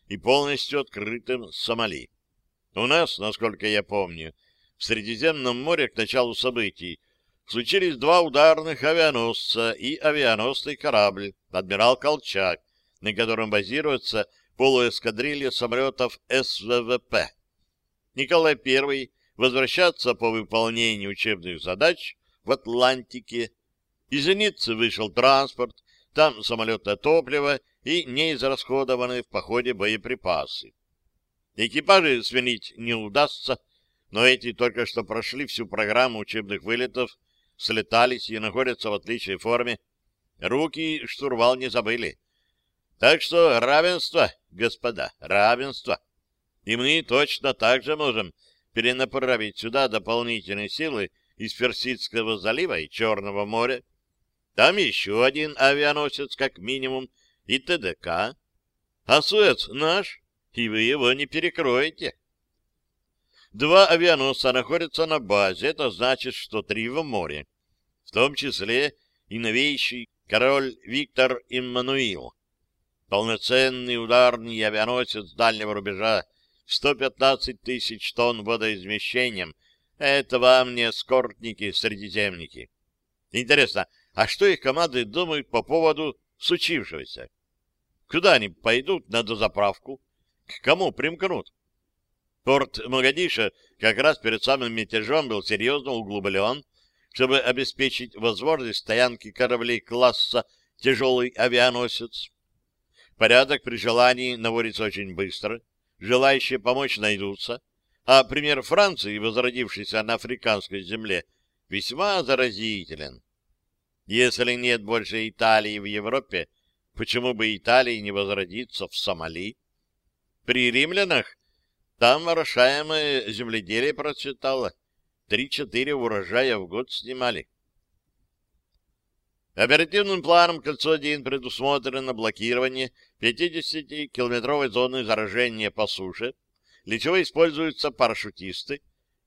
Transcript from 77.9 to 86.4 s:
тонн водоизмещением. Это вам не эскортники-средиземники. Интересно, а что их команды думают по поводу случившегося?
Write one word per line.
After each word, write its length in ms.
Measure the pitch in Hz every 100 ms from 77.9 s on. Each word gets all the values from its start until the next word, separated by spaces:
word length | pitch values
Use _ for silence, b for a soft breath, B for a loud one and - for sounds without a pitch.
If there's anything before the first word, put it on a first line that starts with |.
| 110 -
тонн 320 | - 120 113
водоизмещением. 1120 | 104 113 110 101 92 104 - 123 127 101 80 - _ _ _ -
Это 400 | 143 139 - 123
вам 380 | 127 131 123 120
не 120 | 117
эскортники-средиземники. 1800 | - - 127 123 - 113 107 101 - 113 101 101 95 101 90 78 64 58 _ _ _ _ _ _
Интересно, 560 | 117 123 143 123 101 90 _ _
а 140 | - 110
что 180 | - 202
их 140 | 175
команды 440 | 135 143 170 123
думают 460 | 113 139 175 151 -
по 140 | 117
поводу 520 | - 165 160 151 156 - _
случившегося? 920 | _